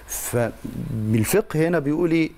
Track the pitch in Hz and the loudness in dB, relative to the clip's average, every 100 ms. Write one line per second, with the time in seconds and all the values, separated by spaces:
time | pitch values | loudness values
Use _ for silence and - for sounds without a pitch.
0 | - - - 120 113 - - - - 113 | -12 -8 -2 0 0 -4 -10 -8 -6 -4
1 | 107 113 107 196 - 156 165 170 139 156 | 0 2 4 2 0 0 2 2 0 0
2 | 170 165 156 | 2 2 0